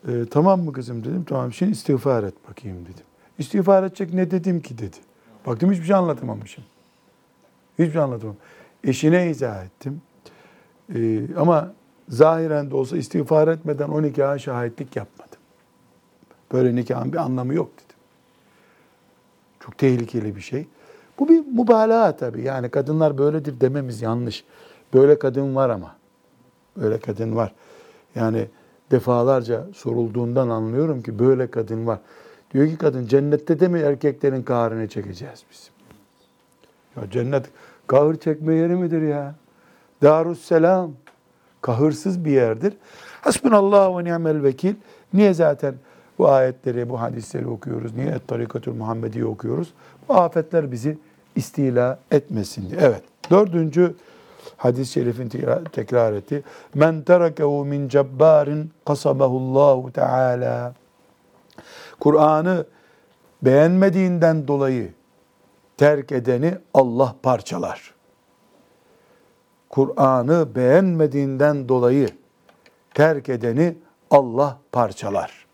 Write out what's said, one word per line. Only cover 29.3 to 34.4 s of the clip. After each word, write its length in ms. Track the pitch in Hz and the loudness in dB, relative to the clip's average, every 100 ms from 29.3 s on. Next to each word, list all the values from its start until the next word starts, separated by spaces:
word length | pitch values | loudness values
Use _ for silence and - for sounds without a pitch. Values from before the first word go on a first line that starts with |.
| 135 117 117 175 | 0 -2 -6 -6
sorulduğundan 720 | 196 123 117 117 110 120 120 123 | -12 -6 -4 -4 -4 -4 -2 -2
anlıyorum 540 | 113 110 123 160 135 | -2 -4 -2 -2 -4
ki 160 | 117 104 | -8 0
böyle 320 | 127 127 123 | 2 2 -2
kadın 360 | - 104 113 117 | -6 -6 -6 -6
var. 120 | 107 _ - - - _ | -6 _ -20 -20 -20 _
Diyor 140 | 135 151 | 0 0
ki 100 | 160 | 0
kadın, 280 | 156 127 117 | -2 -2 0
"Cennette 540 | 135 143 147 - 160 | 0 2 -2 0 0
de 80 | 180 | 2
mi 100 | 175 | 2
erkeklerin 640 | 147 139 147 127 143 131 | 0 0 -2 0 -2 -2